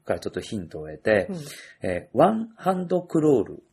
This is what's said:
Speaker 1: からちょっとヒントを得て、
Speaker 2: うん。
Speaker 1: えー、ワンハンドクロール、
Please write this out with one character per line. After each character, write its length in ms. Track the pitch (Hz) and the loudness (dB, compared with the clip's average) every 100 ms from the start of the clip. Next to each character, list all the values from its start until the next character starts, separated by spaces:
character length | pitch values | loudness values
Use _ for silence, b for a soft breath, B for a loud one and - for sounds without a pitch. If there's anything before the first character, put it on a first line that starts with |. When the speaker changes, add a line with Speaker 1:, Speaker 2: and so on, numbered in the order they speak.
| - | -6
Speaker 1:
か 80 | |
ら 60 | 87 | -6
ち 80 | - | -6
ょ 20 | |
っ 20 | |
と 100 | 90 | -8
ヒ 160 | - 110 | -8 -8
ン 100 | 80 | -8
ト 120 | - | -12
を 80 | 78 | -12
得 100 | 78 | -4
て、 280 | 110 107 90 | 2 2 2
Speaker 2:
う 40 | |
ん。 40 | 175 143 B B _ 95 | -6 -12 B B _ -4
Speaker 1:
え 200 | 87 - | -4 -2
ー、 40 | 117 | 4
ワ 140 | 180 | 4
ン 180 | 220 226 - | 4 -6 -6
ハ 180 | 185 | -2
ン 140 | 185 175 | -2 -2
ド 140 | 180 | -2
ク 200 | 175 165 | 0 2
ロ 200 | 151 127 | 4 4
ー 20 | |
ル、 200 | 90 - - | 2 -8 -18